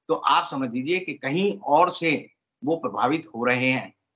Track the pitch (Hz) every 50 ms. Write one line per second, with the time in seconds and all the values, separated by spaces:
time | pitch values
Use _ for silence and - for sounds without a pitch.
0 | _ - 156 - - 135 143 170 - - 156 135 135 120 113 127 127 151 180 185
1 | 185 165 139 - - 135 143 175 196 202 196 - - - 143 156 180 175 160 -
2 | 170 165 143 - - - _ _ _ _ _ _ - 139 165 160 - - 98 104
3 | 113 127 151 160 - - - 113 120 123 127 123 131 127 131 123 101 101 - _
4 | _ _ _